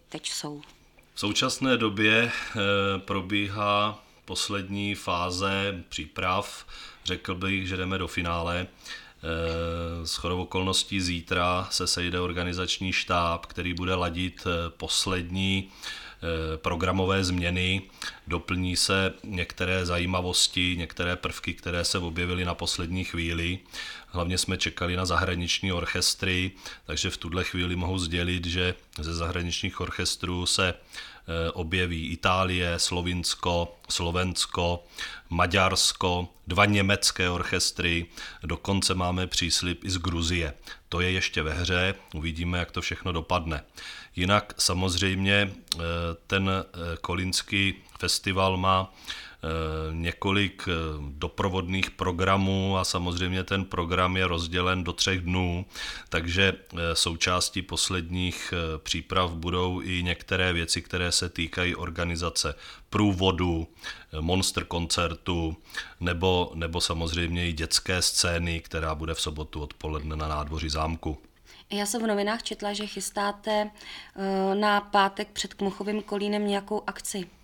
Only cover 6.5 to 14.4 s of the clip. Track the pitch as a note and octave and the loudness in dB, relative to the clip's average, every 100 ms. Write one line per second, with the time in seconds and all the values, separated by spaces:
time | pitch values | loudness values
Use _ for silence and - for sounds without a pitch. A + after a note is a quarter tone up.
6.5 | - - - - - - F2+ - F#2 F#2+ | -10 -14 -16 -16 -8 -4 -4 -4 -2 0
7.5 | G2 F#2 F2+ F#2 F#2+ F2 - F2 E2+ E2+ | 0 -2 -2 -2 -2 -2 -2 0 0 0
8.5 | F2 F2+ - - - - - E2 E2 E2 | -2 -4 -10 -16 -16 -16 -10 -4 -2 -2
9.5 | E2 E2+ E2+ E2+ E2+ E2 - F2 F2+ F2+ | -2 -2 -4 -4 -6 -6 -4 -2 -2 -2
10.5 | F#2 F#2 F#2 - G2 F2+ F2 D#2+ F2+ F2 | -2 2 0 0 0 0 -2 -2 2 2
11.5 | F2+ F#2 - F2+ - F2 F2 F2+ F2 F2 | 2 0 -2 0 0 0 0 0 -2 -2
12.5 | F2+ F2+ - F#2 F2 - F2+ E2+ E2+ - | -2 -2 -2 0 0 2 2 2 0 -4
13.5 | - F2 E2+ F2+ F#2 F2 E2 F2+ - | -6 -4 -2 0 0 0 -2 -4 -4